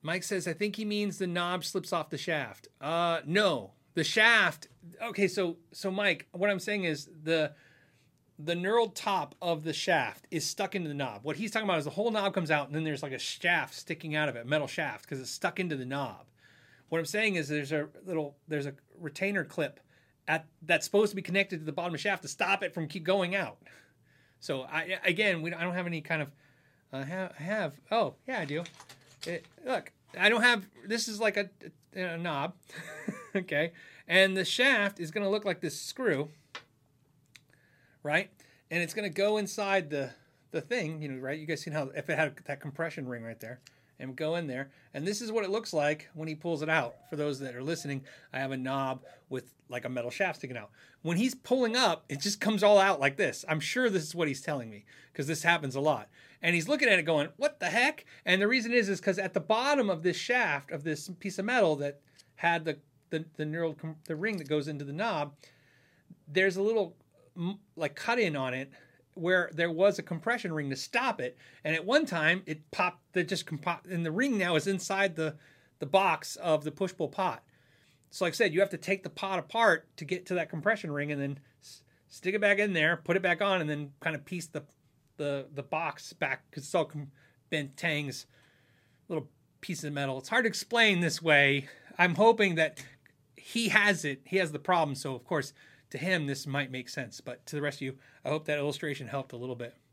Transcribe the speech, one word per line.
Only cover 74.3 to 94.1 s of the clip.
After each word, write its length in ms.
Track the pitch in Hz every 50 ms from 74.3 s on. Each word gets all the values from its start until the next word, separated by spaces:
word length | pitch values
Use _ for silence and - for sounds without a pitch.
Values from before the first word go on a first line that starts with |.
| 254 208
now 180 | 185 175 170
is 120 | 156 147 185
inside 480 | 196 185 - - 196 190 196 196 165
the, 200 | 160 160 156 151 151 - - - _ _ _ _ _
the 60 | -
box 500 | 143 151 190 196 190 160 156 - - - -
of 260 | - 175 156 151 143
the 80 | 151
push-pull 380 | 147 - 196 180 - - 170 135
pot. 340 | - - 190 175 123 - _ _ _ _ _ _ _ _ _ _ _ _ _ _
So 160 | - - 190
like 80 | 175 156
I 20 |
said, 180 | - 233 196 151
you 60 | 170
have 100 | 196 196
to 80 | - 160
take 260 | - - 196 196 -
the 60 | -
pot 300 | - - - 190 190 180
apart 480 | - - - 226 233 220 170 165 - _ _ -
to 80 | 160
get 200 | 143 185 180 180 -
to 80 | 185
that 140 | 175 165 156
compression 420 | - 160 143 202 220 208 - 170
ring 200 | 147 143 143 147
and 80 | 147 143
then 200 | 139 139 143 139 - _ _ _
s-, 220 | _ - - - _ _ _ _ _ _
stick 260 | - - - 180 196
it 60 | 214
back 180 | 202 202 202 196
in 140 | 208 214 190
there, 240 | 165 151 160 175 160
put 200 | - - 170 165
it 60 | 170
back 180 | 190 175 165
on, 180 | 208 202 190 185
and 100 | 165 151
then 220 | 151 147 147 139 143 _
kind 160 | - 170 160
of 80 | 143 147
piece 240 | - - 175 165 -
the, 160 | _ 151 139 - _ _ _ _ _ _ _ _ _ -
the, 300 | 156 143 143 139 135 - 151
the 100 | 139 139
box 500 | - - 156 170 156 - - - - -
back, 360 | _ - 135 135 - _ _
'cause 120 | - - 139
it's 120 | - -
all 100 | 180 156
com-, 260 | 151 - 151 143 139 - _ _ _ _ _ _ _
bent 260 | - 156 143 135 135
tangs, 520 | - - 170 156 147 147 139 135 - - _ _ _ _ _ _ _ _ _ _ _ _ _ _ _ _ _
little 200 | 175 156 139 - _ _ _ _ _ _
piece 220 | - - 180 - -
of 100 | 147 147
metal. 260 | 143 139 139 131 131
It's 100 | 131 -
hard 160 | - 240 247
to 40 | 226
explain 500 | - - - _ - 233 226 214 202 175
this 220 | 175 165 - -
way. 460 | 165 160 151 143 143 139 139 143 139 - - - - - - -
I'm 180 | 175 180 170
hoping 400 | 143 208 226 233 214 208 196 175
that 280 | 160 160 151 151 - - - - _ _ _ _ _ _ _ _
he 340 | - - - - 233 233 208
has 360 | 175 214 202 208 202 156 156
it. 160 | 147